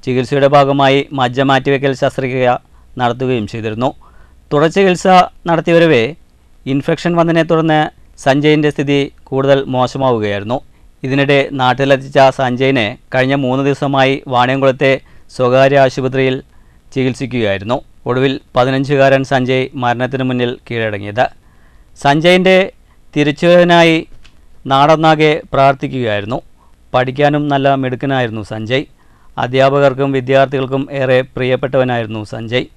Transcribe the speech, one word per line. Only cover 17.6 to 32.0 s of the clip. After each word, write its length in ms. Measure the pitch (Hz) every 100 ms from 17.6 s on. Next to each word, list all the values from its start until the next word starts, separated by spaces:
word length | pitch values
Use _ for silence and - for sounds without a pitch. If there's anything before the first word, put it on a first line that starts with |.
| 101 127 - - -
ഒടുവിൽ 340 | 123 135 135 _ 127
പതിനഞ്ചുകാരൻ 680 | 127 135 135 143 135 135
സഞ്ജയ് 440 | 135 135 123 131 127 139
മരണത്തിന് 480 | 123 117 127 131
മുന്നിൽ 340 | 131 123 120 - -
കീഴടങ്ങിയത്. 560 | 117 110 104 101 104 131 - _ _ - _ _ -
സഞ്ജയിന്റെ 680 | 143 147 165 185 185 185 190 _ _ _ - 147
തിരിച്ചുവരവിനായി 920 | 147 143 175 175 175 170 165 160 - - - - _ - 131
നാടൊന്നാകെ 680 | 135 147 156 160 156 156 156 -
പ്രാർത്ഥിക്കുകയായിരുന്നു. 880 | 131 135 135 143 131 117 104 101 131 - _ _ _ _
പഠിക്കാനും 540 | 127 127 131 147 147 147
നല്ല 280 | 139 139 135
മിടുക്കനായിരുന്നു 680 | 131 123 139 135 120 110
സഞ്ജയ്. 440 | 101 110 110 131 - _ _ _ - -
അധ്യാപകർക്കും 720 | 123 131 135 139 139 131 139
വിദ്യാർത്ഥികൾക്കും 760 | 135 127 135 135 139 131 135 135
ഏറെ 300 | 139 131 127 127 -
പ്രിയപ്പെട്ടവനായിരുന്നു 880 | 127 127 127 135 127 120